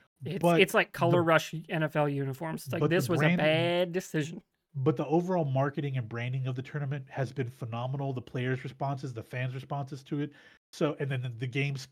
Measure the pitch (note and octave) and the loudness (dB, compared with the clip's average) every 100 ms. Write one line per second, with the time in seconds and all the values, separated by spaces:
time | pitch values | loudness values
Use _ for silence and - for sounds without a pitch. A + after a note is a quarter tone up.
0 | _ _ B2+ F#3 E3+ E3 F#3+ G#3+ E3+ - | _ _ -8 0 4 6 4 4 0 0
1 | E3+ F3 E3 D#3 - D#3+ F#3+ D#3+ D3+ D3+ | 4 4 6 4 2 -6 -4 -2 0 2
2 | D3 C#3 C3+ C3 D#3+ D#3 - D#3 D3 E3+ | 2 0 -2 -4 -6 -6 -4 0 4 4
3 | C3+ D#3+ D#3 F3 D#3 D#3+ E3+ F3 F3 F3 | 2 4 4 4 4 4 2 2 0 -2
4 | - D#3 D3+ F#3 - _ _ C#3+ C3 - | -2 -4 -4 -8 -16 _ _ 0 2 2
5 | - E3 F3 F3+ D3 C3 C#3+ D3+ C#3+ C3 | 2 2 2 0 2 2 0 0 -2 -2
6 | G#2+ A#2 B2 C3 C3 B2 B2+ D3 C#3 C#3+ | -4 -4 -4 -2 -2 -4 -6 -6 -4 -6
7 | C3 - C3 - A#2+ - A#2 A#2 C3 C#3 | -6 -6 -4 -4 -6 -6 -8 -6 -4 -4
8 | C#3 B2 - C3 B2 B2+ C#3 - C#3 C3+ | -4 -4 -6 -2 -2 -2 -4 -6 -4 -4
9 | C3+ A2+ - B2+ B2+ C3 - C#3+ C3+ C#3+ | -6 -10 -8 -6 -6 -6 -6 -6 -6 -10
10 | - D3 D3 - - _ _ - D3+ D3 | -6 -4 -4 -8 -20 _ _ -2 0 0
11 | C#3 C3 B2 A#2 B2+ C3+ C#3+ C#3 - | -2 -2 -4 -6 -4 -2 -2 -4 -10